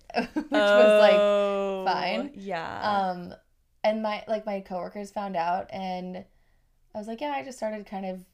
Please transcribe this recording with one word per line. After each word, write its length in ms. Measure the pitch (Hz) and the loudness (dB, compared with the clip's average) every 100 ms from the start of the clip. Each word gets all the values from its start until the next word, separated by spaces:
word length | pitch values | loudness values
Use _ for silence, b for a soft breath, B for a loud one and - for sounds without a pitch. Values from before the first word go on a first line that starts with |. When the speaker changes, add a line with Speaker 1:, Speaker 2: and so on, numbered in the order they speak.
Speaker 1:
<laughs> 120 | - - | -8 -6
which 360 | 226 302 - | -4 -6 -2
was, 500 | 208 202 208 208 208 | 2 6 8 8 8
like, 120 | 208 208 | 8 6
Speaker 2:
Oh, 680 | 208 202 202 202 196 190 185 | 4 2 2 0 -2 -2 -2
Speaker 1:
fine. 440 | 175 170 220 285 202 | -2 -2 -4 -6 -10
Speaker 2:
yeah. 460 | 196 170 165 - - 202 190 | -8 -8 -8 -6 -2 0 0
Speaker 1:
Um, 240 | 180 175 - _ _ _ _ | -4 -10 -16 _ _ _ _
and 200 | 214 220 | -2 0
my, 200 | 214 208 - | -4 -6 -4
like, 180 | 214 214 | -6 -4
my 140 | 196 | -6
coworkers 480 | 190 185 180 208 202 | -6 -8 -8 -10 -10
found 260 | 214 202 180 | -8 -4 -2
out, 320 | 170 190 - | -2 -2 -4
and 500 | 190 185 185 185 185 190 _ _ _ _ _ _ | -8 -6 -6 -8 -12 -16 _ _ _ _ _ _
I 40 | 214 | -12
was 80 | 208 | -10
like, 140 | 226 | -8
"Yeah, 100 | 294 | -6
I 120 | 277 | -6
just 140 | 269 247 | -8 -8
started 300 | 220 214 202 | -6 -6 -10
kind 180 | 190 190 | -8 -8
of 180 | 185 180 | -8 -14